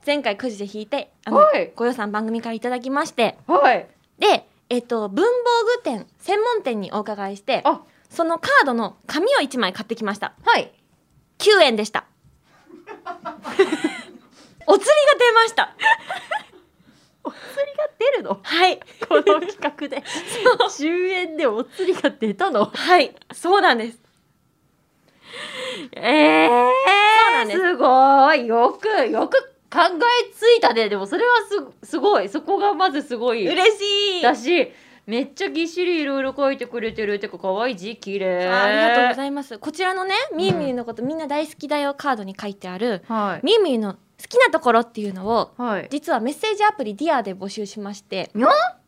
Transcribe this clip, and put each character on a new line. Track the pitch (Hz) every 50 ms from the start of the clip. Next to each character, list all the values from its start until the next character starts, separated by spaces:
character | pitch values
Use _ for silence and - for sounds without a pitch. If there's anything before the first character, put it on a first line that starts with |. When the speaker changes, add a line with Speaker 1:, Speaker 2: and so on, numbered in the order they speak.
| _ -
Speaker 1:
前 | 285 294
回 | 269 233 208 202
く | - 262
じ | 214
で | 196 202
引 | 196 - 214
い | 214
て、 | _ - 277 - _ _ _ _
あ | 220
の、 | -
Speaker 2:
は | 523 605 622 571
い。 | 226 170 165 -
Speaker 1:
ご | - 233
予 | 240
算 | 254 240 208 208
番 | 202 214 220
組 | 220 226 233
か | 233 233
ら | 226
い | 220
た | - 240
だ | 247 247
き | 240 262
ま | 269 285 320
し | -
て。 | - - 233 202 - - -
Speaker 2:
は | - 302 277 285 269 233
い。 | 180 - - _ _ _ _ _ _
Speaker 1:
で、 | - 427 330 - - _ _ _ _ _
え | 240 247
っ |
と、 | 233 _ 240 226 214 202
文 | 196 233
房 | 370 466 480 494 480 480 480 466 453 440 494
具 | 480
店、 | - 320 254 202 180 _ _ _
専 | - - 381 415
門 | 440 494 480 440
店 | - 269 233 208
に | 196 -
お | - 208
伺 | 202 226 214 202 196 196
い | 202
し | 196
て、 | _ - 254 190 -
Speaker 2:
あ。 | 285 311 311 - _ _ _ _ _
Speaker 1:
そ | - - 339
の | 320 330 330
カ | - 508 554 554
ー | -
ド | 277
の | 247 233 220 180 - _ _
紙 | - - 294 359 480 571
を | 508
一 | 302 - - 254
枚 | 214 180 185
買 | - 214
っ |
て | - 226
き | 214 220
ま | 202 202
し | 196
た。 | - - _ _ -
Speaker 2:
は | - 453 -
い。 | - - _ _ _ _ _ _ _ _ _ _ _ _ _
Speaker 1:
九 | _ - 392 427 381
円 | 320 269 226
で | 208 214
し | 214
た。 | - - - _ _ _ _ _ _ _ _ _ _ _ _ _ - - - - 440 - _
<laughs> | 349 349 - - 330 311 - - 269 - - 381 - - - - 311 - - - - - - _ _ _ - - _ _ _ -
お | - 392 403
釣 | 403 453
り | 605 605 571 571
が | 571 359
出 | 494 480 440
ま | 453 453
し | 440 453
た。 | - 220 - -
Speaker 2:
<laughs> | - - 880 906 906 - - 762 719 - - 640 855 - _ _ - _ _ _ _ _ _ _ _ _ _ _ _
お | _ -
釣 | - - - - - 554 571
り | 571 554
が | 605 605 605 _ _
出 | 440 539 571
る | 440
の？ | - - - -
Speaker 1:
は | - - 302 339 370 370
い。 | 330 - - - - _ -
Speaker 2:
こ | - 349
の | 302 294 403 302 311 339
企 | 370 415 -
画 | - 302 302 - 294 285
で。 | 277 277 -
Speaker 1:
<laughs> | - - 311 349 - - 480 403 494 466 -
そ | -
う。 | 415
Speaker 2:
十 | - - 277 320 339 359 359 370
円 | 381 370 359 330 311
で | 302 320
お | 247 208 220 262
釣 | - - - 381 339
り | 359 -
が | - 277
出 | 208 - 226 220
た | 196 - 359 392
の？ | 294 208 208
Speaker 1:
は | - - - - 294 359 349
い。 | 277 - - - _ _ -
そ | - - 330 381 403
う |
な | 392 349 254
ん | 233
で | 214 233
す。 | 226 _ _ _ _ _ _ _ _ _ _ _ _ _ _ _ _ _ _ _ _ _ _ _ _ _ _ - - 494 539 539 539 508 508 508 508 403 311 247
Speaker 2:
え | - - - 226 269 302 294 311 311 311 320 -
ー。 |
Speaker 1:
そ | 480 480 247 - - 523 539 - 392 403 415 427 440 440 453 453
う | 466
な | 466 466
ん | 427
で |
す。 | 403 370
Speaker 2:
す | 381 349 359
ご | 240 - 277 254 262 262 269 277 277 269 285 320
い。 | 285 240
よ | 226 226 233 240 330 392 -
く、 | - 427 427 370 262 220
よ | 220 220 330 -
く | - 539 508 - _ _ _ _
考 | - 311
え | 339 359 359 320 466 466 494 494 453 -
つ | - - 427
い | 466 480 453
た | 453 277
ね。 | 233 220 226 202
で | 202
も | 196 196
そ | 196 - 294
れ | 466
は | 480 480 466 403 - 403 403 277 - - _
す-、 | - -
す | - 330
ご | 247 403 415 254
い。 | 185 196
そ | - 320
こ | - - 294
が | - 392 415
ま | 392 302 370 381
ず | 277 311
す | - - 247 220
ご | 226 247 226
い。 | 233 202
Speaker 1:
嬉 | 226 339 320 370 440 427
し | 392 392 403 403 403 403 403 381 359
い。 |
Speaker 2:
だ | 311 240 285
し、 | 220 226 269 349 339 254 - - - _ _ - _ _
め | - 214 240
っ | - - -
ち | - 381
ゃ | 330
ぎ | 277 311 330
っ |
し | 330 330 349 359
り | 349 349 320
い | 294
ろ | 277 277 269
い |
ろ | 269 262 262
書 | 277 285 269
い | 277
て | 269 247
く | - - 240
れ | 214 220
て | - - 220
る。 | 202 208 202
て | 208 202
か、 | - 175
可 | - 190 190 202
愛 | 233 262
い | 247
字、 | 175 180 214 233
綺 | - - 202 196 202
麗。 | 190 185 180 180 180 185
Speaker 1:
あ、 | 185 190 196
あ | 202
り | 214
が | 214 220 226 240
と | 247 247
う | 247
ご | 240
ざ | 247 277
い | 277
ま | 277 285
す。 | 269 - 233 208
こ | - 302
ち | 302 311 370
ら | 370
の | 370 381 370
ね、 | 381 381 440 523 622
Speaker 2:
う | 370
ん。 | 311
Speaker 1:
み | 370
ゆ | 381 370
み | 330 294 277
ゆ | 254
の | 247 240
こ | 233 220
と | 214
み | 233 262 311
ん | 320
な | 311
大 | 269 285 302 320
好 | 302 -
き | _ - 269
だ | 302 294
よ | 285 285 277
カ | 285 - 294
ー | 254
ド | 220 202
に | 190 196 -
書 | -
い | 202 196
て | 202 - 180
あ | 180 185
る、 | 220 247 214 175 - -
Speaker 2:
は | 226 220 208 202 175 147
い。 | -
Speaker 1:
み | 311
ゆ | 427 453
み | 403 330
ゆ | 254 226
の | 214 202
好 | 185 _ _ _ _ _ -
き | - - 480
な | 523 466
と | 285 320
こ | - 247
ろ | 233 226
っ | 240 240
て | _ 220
い | 208 202
う |
の | 190 185 185
を、 | 208 233 220 - - _ -
Speaker 2:
は | 247 240 208 185
い。 | 151 -
Speaker 1:
実 | 269 294 - -
は | 320 233
メ | 214 247
ッ | 302
セ | - - 440
ー | 427
ジ | 415 415
ア | 427
プ | 415 - 262
リ | 214 202
デ | 208 294
ィ | 330 311
ア | 254
で | 208 196 185
募 | 190 190 196
集 | 196 220 208
し | 202 - 214
ま | 202 196
し | 208 -
て。 | _ _ 196 190 165 - _
Speaker 2:
に | 208
ゃ？ | 247 311 554 605 679 740 - _ _